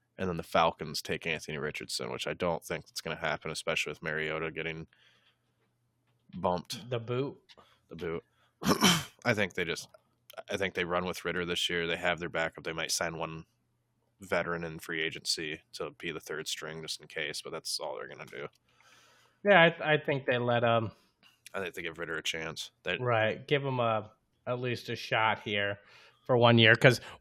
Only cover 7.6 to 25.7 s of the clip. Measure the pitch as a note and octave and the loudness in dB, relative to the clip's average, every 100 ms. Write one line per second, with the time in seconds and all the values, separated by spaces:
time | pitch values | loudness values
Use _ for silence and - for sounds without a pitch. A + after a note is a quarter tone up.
7.6 | - _ - E2 F2 E2 - _ _ - | -20 _ -18 -8 -6 -6 -10 _ _ -4
8.6 | F3 G3+ G3+ E3+ - _ A#2+ G#2+ F#2+ - | 0 4 4 4 -2 _ 0 0 0 -2
9.6 | E2 D#2 - - _ _ _ - - G2+ | -2 -4 -8 -20 _ _ _ -16 -6 -2
10.6 | F#2+ F#2 F2 F2 F2+ E2 F2 E2+ E2+ F2 | -2 -2 0 0 -2 -4 -4 -2 -2 -2
11.6 | - F2 E2 E2+ F2+ D#2+ E2 E2 D#2+ - | 0 0 -2 0 0 -2 -4 -2 -4 -4
12.6 | D#2+ D#2+ D#2 - E2+ D#2+ D#2+ D#2+ - _ | -8 -6 -4 -2 -2 -4 -8 -8 -14 _
13.6 | _ _ _ _ _ - F#2 F2+ E2+ E2+ | _ _ _ _ _ -16 -4 -2 -2 -4
14.6 | E2+ D#2+ - D#2+ D#2+ D#2 - - D#2 D#2 | -6 -10 -8 -4 -4 -4 -4 -4 -4 -10
15.6 | _ - D#2 D2 F2 D2+ - D#2 D#2+ - | _ -10 -10 -8 -10 -10 -8 -8 -8 -8
16.6 | D#2 D#2+ D#2 - D#2 E2 D2+ D2+ - D#2+ | -8 -10 -10 -12 -10 -8 -6 -8 -10 -10
17.6 | - - D2+ A#1+ C2+ C#2 D#2 B1+ D2 _ | -8 -6 -6 -8 -12 -14 -14 -10 -12 _
18.6 | _ _ _ - _ _ _ _ G3+ F#3 | _ _ _ -20 _ _ _ _ 6 8
19.6 | E3 E3 D#3 D3+ D#3 C#3 C3+ B2 A#2+ A#2+ | 8 6 2 2 2 0 2 0 2 4
20.6 | A#2 A#2 A2 - _ _ _ _ - G2 | 4 4 2 -8 _ _ _ _ -10 -6
21.6 | F2+ F2+ E2+ E2 E2 D#2+ - E2 D#2+ D#2 | -6 -6 -8 -6 -6 -4 -4 -4 -6 -8
22.6 | - _ F2 F2+ B2 A2+ A2 - - D3 | -12 _ -4 -2 2 2 2 0 0 0
23.6 | C#3 B2+ A#2 A2 G2+ _ _ _ - B2 | 0 0 0 0 -4 _ _ _ -6 -4
24.6 | B2+ A2+ - A2+ - A#2+ A2 G#2 A2+ G#2 | -2 -4 -6 -8 0 2 4 2 -2 -2
25.6 | G2+ | -2